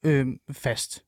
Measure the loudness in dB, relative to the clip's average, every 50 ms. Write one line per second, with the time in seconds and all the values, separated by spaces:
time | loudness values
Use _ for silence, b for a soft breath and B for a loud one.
0 | 2 2 4 4 2 0 -2 -6 _ -14 -12 -4 -2 -2 -2 -2 -4 -8 -10 -14
1 | _